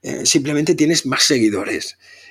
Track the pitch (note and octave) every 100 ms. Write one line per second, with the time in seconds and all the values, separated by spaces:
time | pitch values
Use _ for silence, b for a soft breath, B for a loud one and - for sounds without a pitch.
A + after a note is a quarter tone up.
0 | - - - D#3 C3+ D3 D#3 D#3 D#3 D#3+
1 | C3 C3 - C3+ A2 G2 G#2 F2+ - -
2 | B B B